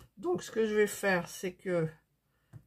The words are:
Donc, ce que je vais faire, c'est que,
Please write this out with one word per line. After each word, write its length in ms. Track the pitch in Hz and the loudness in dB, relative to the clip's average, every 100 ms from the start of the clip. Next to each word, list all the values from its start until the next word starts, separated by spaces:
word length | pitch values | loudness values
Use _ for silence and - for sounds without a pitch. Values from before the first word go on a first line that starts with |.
| - - | -20 -8
Donc, 260 | 330 359 | -4 -4
ce 80 | - | -4
que 160 | 226 220 | 0 2
je 80 | |
vais 120 | 214 208 | 4 2
faire, 420 | - 202 185 170 | 2 2 2 0
c'est 260 | - 190 | -6 -8
que, 320 | 180 190 175 160 - _ _ _ _ _ - | -6 -2 0 0 -4 _ _ _ _ _ -20